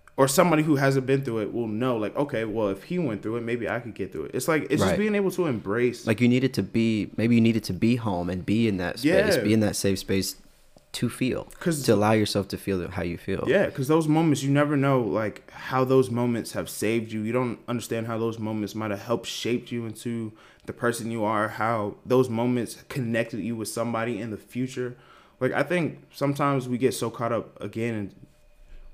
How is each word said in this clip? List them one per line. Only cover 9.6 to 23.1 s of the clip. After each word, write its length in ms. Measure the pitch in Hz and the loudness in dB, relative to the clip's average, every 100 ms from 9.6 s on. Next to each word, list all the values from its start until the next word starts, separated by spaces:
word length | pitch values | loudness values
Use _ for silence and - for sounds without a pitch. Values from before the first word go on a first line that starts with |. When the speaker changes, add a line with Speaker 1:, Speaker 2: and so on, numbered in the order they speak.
Speaker 2:
that 140 | 104 | 2
safe 240 | - 98 92 | 2 0 0
space 380 | - 98 92 - - _ _ - _ | 0 0 -2 -6 -16 _ _ -20 _
to 160 | - 120 | -4 -4
feel, 400 | - 131 - - - | -2 -2 -2 -8 -4
Speaker 1:
'Cause 240 | 180 151 | -2 0
Speaker 2:
to 100 | 123 | 4
allow 180 | 101 104 | 4 6
yourself 340 | 110 104 101 95 | 4 4 0 -2
to 100 | 95 | -4
feel 300 | - 95 85 | -2 -2 -2
how 140 | 90 | -4
you 160 | 87 82 | -4 -6
feel. 240 | - 95 - | -4 -2 2
Speaker 1:
Yeah, 200 | 180 - | 2 2
'cause 180 | - 131 | -2 2
those 180 | 160 151 | 2 4
moments, 380 | 156 165 135 | 4 4 2
you 60 | 139 | 2
never 240 | 143 147 143 | 2 2 2
know, 240 | 139 131 | 2 2
like, 480 | 110 101 107 - - | 2 0 -2 -6 -16
how 320 | - - 131 | -14 -2 0
those 240 | 131 131 117 | 4 4 4
moments 440 | 117 120 117 - | 2 0 0 -4
have 180 | 107 85 | -6 -8
saved 400 | - 107 117 107 | -2 0 0 -2
you. 120 | 110 | -4
You 100 | 107 | -2
don't 260 | 123 123 - - | 0 -2 -4 -4
understand 400 | 120 - 113 113 | -4 -2 -4 -4
how 100 | 113 | -2
those 220 | 113 110 | -2 -2
moments 380 | 107 110 101 110 | -4 -4 -4 -4
might 160 | 107 | -4
have 80 | 101 | -4
helped 260 | 113 117 - | -2 -4 -4
shaped 460 | - 113 123 - | -6 -2 -2 -4
you 120 | 120 113 | -8 -8
into 440 | 107 123 117 110 - - _ - | -8 -6 -6 -8 -12 -20 _ -14
the 60 | |
person 380 | - 120 117 113 | -2 0 0 -4
you 140 | 117 | -2
are, 240 | 107 110 107 | 0 2 0
how 480 | 110 110 113 104 - - | 0 0 0 -2 -6 2
those 220 | 127 120 | 2 4
moments 540 | 113 123 123 107 - - | 0 0 0 -2 -8 -10
connected 520 | 143 113 | -6 -2